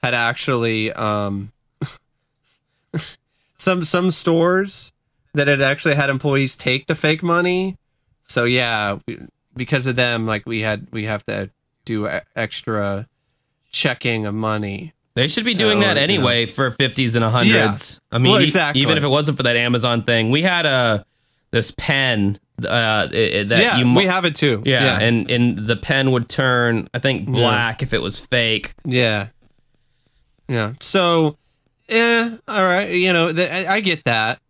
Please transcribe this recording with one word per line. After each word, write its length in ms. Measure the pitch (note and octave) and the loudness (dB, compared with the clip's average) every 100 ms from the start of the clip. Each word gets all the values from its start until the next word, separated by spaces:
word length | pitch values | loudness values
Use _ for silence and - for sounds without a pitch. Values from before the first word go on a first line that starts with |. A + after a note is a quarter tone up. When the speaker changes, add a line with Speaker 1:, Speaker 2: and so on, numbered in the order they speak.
Speaker 1:
had 120 | B2+ | 0
actually, 760 | A#2+ A#2 A#2+ - B2+ A#2 A2 A2 | 0 0 -2 -2 0 0 0 -2
um, 600 | - A2 G#2 G2+ G2 G2+ _ _ _ | -2 -2 -2 -4 -6 -10 _ _ _
<laughs> 1160 | - - _ _ _ _ _ _ _ _ _ D#3+ - - _ _ _ _ | -12 -12 _ _ _ _ _ _ _ _ _ -10 -10 -16 _ _ _ _
some, 280 | - F3+ | 0 0
some 260 | E3 F3+ F#3 | 0 2 2
stores 840 | E3+ - E3 E3+ F#3 G3 - - _ _ _ _ | 0 2 2 4 2 -2 -6 -10 _ _ _ _
that 140 | D3 C#3+ | -2 2
had 120 | C#3+ | 4
actually 340 | C3+ C#3 E3+ | 2 2 0
had 160 | C#3+ C#3 | 0 0
employees 460 | C3 D3+ C#3 C3+ - | 0 0 0 0 -2
take 300 | - C3 - | -2 -2 -2
the 80 | |
fake 280 | D#3 D#3 D#3+ | -2 0 0
money. 540 | F3 E3+ F3 F3+ F#3+ F#3+ _ _ _ _ _ | 0 0 2 0 -2 -6 _ _ _ _ _
So 180 | - | -2
yeah, 540 | A#2+ B2+ A#2+ A2+ G#2 G2+ - | 0 2 0 -2 -4 -6 -10
we, 120 | - - _ _ | -14 -16 _ _
because 320 | - B2 C#3 B2+ | -12 -4 -2 0
of 100 | B2 | 0
them, 300 | B2 A#2 A2 | 0 0 -2
like, 200 | G#2+ - | -4 -4
we 160 | A2+ | -4
had, 240 | A2 G#2 - | -2 -4 -6
we 140 | A2+ | -8
have 200 | G#2+ G#2 - | -6 -6 -6
to 240 | G#2 G2 _ _ _ | -6 -8 _ _ _
do 240 | - A2 G#2 | -8 -4 -4
e-, 120 | F2+ - | -6 -8
extra 720 | - A2 - - G#2+ G2+ G2 A#2 _ _ _ _ _ _ | -8 -6 -6 -6 -4 -4 -6 -10 _ _ _ _ _ _
checking 540 | - C#3+ B2 B2 A2+ | -2 -2 -2 -2 -2
of 100 | G#2+ | -2
money. 580 | G#2 A2 G#2+ G#2 G2 D#3+ _ _ - | -4 -2 -2 -4 -8 -12 _ _ -2
Speaker 2:
They 120 | C3 | -2
should 160 | - | 0
be 100 | A3+ | -2
doing 240 | G#3 A3 G#3 | 0 2 2
Speaker 1:
Uh, 20 | |
Speaker 2:
that 60 | G3+ | 2
Speaker 1:
you 40 | |
know. 60 | D3+ | 2
Speaker 2:
anyway 440 | C#3+ G3 B2+ A#2+ A2+ | 2 2 2 2 -2
for 240 | - C3+ | -2 -4
fifties 420 | A2+ C3+ B2+ B2+ | 0 -2 0 0
and 100 | A#2 | 2
hundreds. 760 | A2+ A#2+ D3+ G#3+ A#2+ G2+ - - _ | 2 2 4 4 2 0 -4 -8 _
Speaker 1:
Yeah. 60 | A#2 | 0
Speaker 2:
I 20 | |
mean, 140 | C3 | 4
Speaker 1:
Well, 80 | G#3 | 4
Speaker 2:
e-, 40 | |
Speaker 1:
exactly. 380 | D3+ F3+ D3+ C#3+ | 4 2 0 0
Speaker 2:
even 140 | C#3+ D#3 | 2 2
if 60 | |
it 40 | C#3+ | 2
wasn't 280 | C#3 D3 C#3+ | 2 2 0
for 80 | |
that 120 | A#2+ A#2+ | 2 2
Amazon 460 | A#2+ B2 B2 A#2 | 2 0 2 0
thing, 280 | A2 A#2 A2 | 2 2 2
we 120 | C#3 | 2
had 240 | F3+ F3 D#3 | 2 2 2
a, 400 | C3 A#2+ G#2+ - _ _ _ _ | 2 2 0 -4 _ _ _ _
this 180 | A#2 G#2+ | -2 -2
pen, 680 | - - C#3 C3 A2+ G2+ G#2 _ - | -4 -2 0 2 2 0 -2 _ -10
uh, 20 | - A#2+ A2+ G#2+ E2+ | -2 0 2 0 0
i-, 40 | G2 A2 G2 | 0 0 0
i-, 20 | |
that 160 | G2+ A#2 | 0 2
Speaker 1:
Yeah, 140 | A#3+ G3 | 2 2
Speaker 2:
you 60 | B2 | 4
mo- 140 | B2 | 4
Speaker 1:
we 60 | F#3+ | 2
have 180 | F#3 | 0
it 100 | F3 | -2
too. 280 | D3+ D3+ A2 A2 | 0 0 0 0
Speaker 2:
Yeah, 160 | B2+ | 2
Speaker 1:
Yeah. 160 | A#2 A2 A2 | 2 2 2
Speaker 2:
and, 240 | A#2 - | 2 0
and 280 | B2 A#2+ F#2+ | 0 0 0
the 180 | G#2+ A2+ | -2 -4
pen 340 | - C3+ C3+ | 0 0 2
would 180 | B2+ A#2 | 0 -2
turn, 600 | - C3 B2 A#2+ A2+ - | -2 0 2 2 0 -4
I 40 | B2 | -4
think, 300 | C3+ C3 G#2 | -2 -2 -2
Speaker 1:
Yeah. 40 | |
Speaker 2:
black 500 | B2+ A#2+ A#2+ A#2 A2+ | 0 2 2 0 -4
if 100 | C3 | -4
it 80 | A2+ | -4
was 160 | F#2+ - | -4 -6
fake. 560 | - B2 A#2 A2 - - | -2 -2 0 -2 -6 -12
Speaker 1:
Yeah. 440 | - B2+ A#2+ G#2+ G2 _ _ _ _ _ _ _ _ _ _ _ - | -4 0 2 0 -4 _ _ _ _ _ _ _ _ _ _ _ -6
Yeah. 240 | B2 G#2+ B2 | -4 -2 -4
So, 560 | - G3 F3 E3+ D#3 D3+ _ _ _ _ _ | -2 2 2 2 2 -2 _ _ _ _ _
eh, 480 | A3+ A#3 A#3 A#3 A3+ - | 0 2 2 0 -6 -8
all 140 | G#3 | 0
right. 280 | F#3 F3+ G3+ | 2 2 0
You 220 | F3+ F#3 | 0 2
know, 200 | F3 E3 | 2 2
th-, 180 | D#3+ F3+ | 0 -2
I, 240 | E3+ F3+ G3+ | -2 -2 0
I 40 | |
get 240 | G3 D#3+ | 0 -2
that. 360 | - A#2 A2 B2+ | 0 0 0 -4